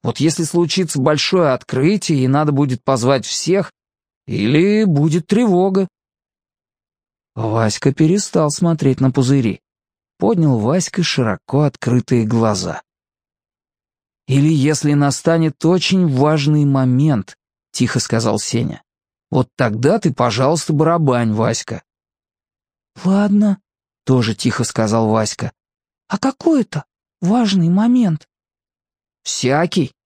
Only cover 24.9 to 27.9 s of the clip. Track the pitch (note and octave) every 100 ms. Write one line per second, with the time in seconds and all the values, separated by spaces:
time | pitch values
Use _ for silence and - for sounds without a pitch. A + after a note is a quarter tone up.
24.9 | A2+ A2 A2 G#2+ - D#3 _ _ _ _
25.9 | _ _ G3 C4+ - E4+ D4+ - D3+ -
26.9 | _ _ _ F3 A#3 A3 F#3+ E3 F3+ A#3